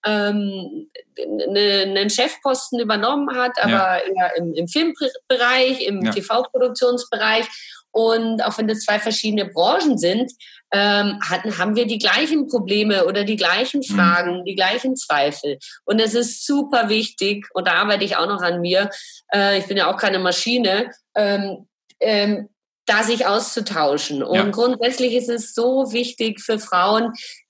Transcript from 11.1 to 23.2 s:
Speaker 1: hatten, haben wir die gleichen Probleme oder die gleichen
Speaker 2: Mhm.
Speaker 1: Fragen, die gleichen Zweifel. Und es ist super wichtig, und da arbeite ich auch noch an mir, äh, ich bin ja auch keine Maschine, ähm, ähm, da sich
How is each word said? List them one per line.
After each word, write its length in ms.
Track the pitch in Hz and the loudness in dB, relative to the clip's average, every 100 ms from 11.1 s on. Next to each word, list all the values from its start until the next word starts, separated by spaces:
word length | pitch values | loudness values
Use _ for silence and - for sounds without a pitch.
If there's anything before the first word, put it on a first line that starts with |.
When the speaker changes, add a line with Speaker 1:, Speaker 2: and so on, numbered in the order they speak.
| 202 | -2
Speaker 1:
hatten, 380 | - 185 220 170 | -4 -4 -4 -2
haben 160 | 196 214 | 0 0
wir 100 | 226 | 0
die 140 | 220 | 0
gleichen 480 | 208 208 302 302 262 | 2 2 2 0 0
Probleme 580 | 240 185 208 214 196 175 | -2 0 0 2 2 2
oder 180 | 196 202 | 0 -2
die 100 | 214 | 0
gleichen 460 | 175 190 262 285 262 | 0 0 0 -2 -2
Speaker 2:
Mhm. 80 | 202 | 2
Speaker 1:
Fragen, 480 | 175 175 175 180 180 | 4 4 0 -4 -6
die 100 | 190 | -2
gleichen 400 | 185 233 262 262 | 0 0 -2 -4
Zweifel. 640 | - 147 143 143 147 139 - - - | 0 0 0 -2 -6 -8 -10 -14 -2
Und 140 | 214 | 2
es 160 | 220 226 | 2 2
ist 320 | 240 - - | -2 -4 -2
super 420 | 285 277 247 220 | -2 2 0 2
wichtig, 560 | 214 220 - 196 202 - | 0 -2 -4 -4 -4 -6
und 140 | 185 185 | -4 0
da 60 | |
arbeite 300 | 170 208 202 | 2 2 0
ich 140 | 196 - | 0 -2
auch 80 | 175 | -2
noch 160 | 202 | -2
an 180 | 180 175 | -2 -2
mir, 280 | 175 185 202 - - - _ | 0 0 0 -6 -16 -20 _
äh, 280 | 202 196 196 | 0 2 2
ich 80 | 190 | 0
bin 100 | 196 | 0
ja 160 | 170 | 0
auch 40 | 190 | 0
keine 200 | 208 190 | 0 0
Maschine, 720 | 180 170 226 247 208 196 240 - _ 208 | 0 0 0 0 2 0 -2 -8 _ 0
ähm, 520 | 208 202 196 - - _ _ _ | 0 0 -2 -8 -14 _ _ _
ähm, 500 | 220 208 208 208 208 _ _ _ - | 0 2 2 -2 -4 _ _ _ 0
da 160 | 214 | 2
sich 240 | 214 233 | 2 2